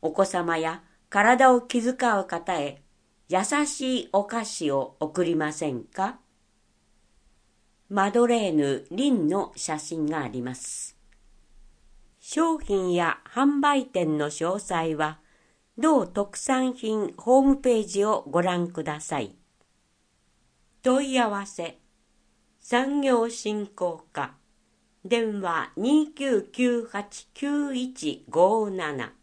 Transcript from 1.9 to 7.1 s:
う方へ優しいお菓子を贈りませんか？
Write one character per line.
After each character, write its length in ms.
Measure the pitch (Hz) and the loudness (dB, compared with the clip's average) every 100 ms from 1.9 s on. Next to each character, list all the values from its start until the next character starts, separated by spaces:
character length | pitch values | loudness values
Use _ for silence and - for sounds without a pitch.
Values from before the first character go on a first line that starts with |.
| 254 247 208 | 0 0 0
う 60 | 185 | -2
方 340 | 170 170 175 | -8 -4 -4
へ 220 | 143 - _ _ _ _ _ | -4 -8 _ _ _ _ _
優 100 | 180 202 294 | -2 0 0
し 380 | 294 - 262 254 | 0 -2 -2 -2
い 60 | - | 0
お 140 | 196 202 | -2 0
菓 180 | 233 | -6
子 260 | 214 - 156 | -6 -4 -2
を 260 | 139 - - | -2 -4 -6
贈 240 | 151 170 | -6 -2
り 100 | 170 | 0
ま 160 | 165 151 | 0 -2
せ 180 | 151 156 | -4 -6
ん 140 | 123 | -6
か？ 360 | 113 - 196 254 _ _ _ _ _ _ _ _ _ | -10 -6 -6 -6 _ _ _ _ _ _ _ _ _